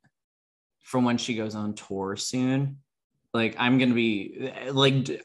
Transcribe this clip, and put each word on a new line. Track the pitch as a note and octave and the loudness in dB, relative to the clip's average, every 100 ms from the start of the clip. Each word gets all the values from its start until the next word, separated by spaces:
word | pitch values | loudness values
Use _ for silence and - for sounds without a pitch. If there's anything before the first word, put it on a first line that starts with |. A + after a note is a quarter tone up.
| _ _ _ _ _ _ _ _ | _ _ _ _ _ _ _ _
for | - C3 | -4 2
when | B2 A#2+ | 2 2
she | - A2 | 0 -4
goes | G#2+ G#2+ | -4 -4
on | G#2+ | -6
tour | G#2 - G2 F#2+ G2+ | -8 -8 -6 -4 -4
soon. | - B2+ B2+ C3+ C#3 C#3 _ _ _ _ _ | -4 -2 0 2 0 -4 _ _ _ _ _
Like, | A#2 A2 - | -2 0 2
I'm | B2 B2+ | 2 4
gonna | B2+ | 4
be, | A#2+ A2+ G2+ F#2+ - B2+ G#2 B2+ | 4 2 0 -4 -8 -10 -8 -4
like, | C3+ C#3 C3+ A#2+ | 2 4 4 0
d-, | - | -4